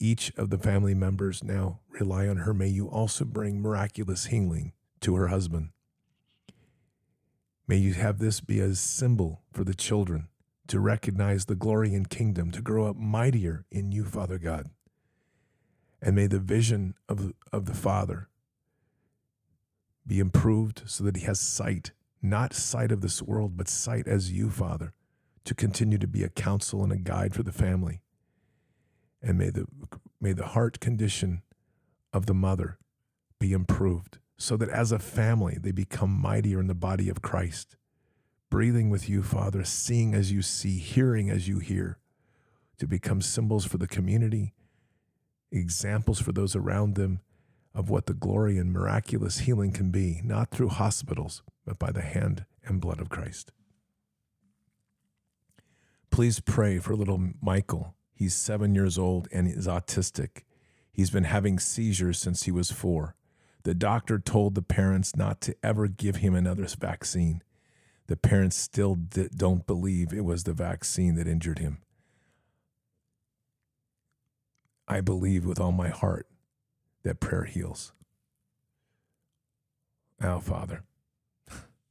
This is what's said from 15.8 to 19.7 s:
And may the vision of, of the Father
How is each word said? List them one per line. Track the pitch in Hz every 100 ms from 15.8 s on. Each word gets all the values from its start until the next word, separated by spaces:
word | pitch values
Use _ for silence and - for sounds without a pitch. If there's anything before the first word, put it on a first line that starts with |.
| _ -
And | 104 98
may | 101
the | 98
vision | 95 107 113 107 95 - -
of, | 98 101 - -
of | 107 95
the |
Father | 95 98 98 92 90 98 _ _ _ _ _ _ _ _ _ _ _ _ _ _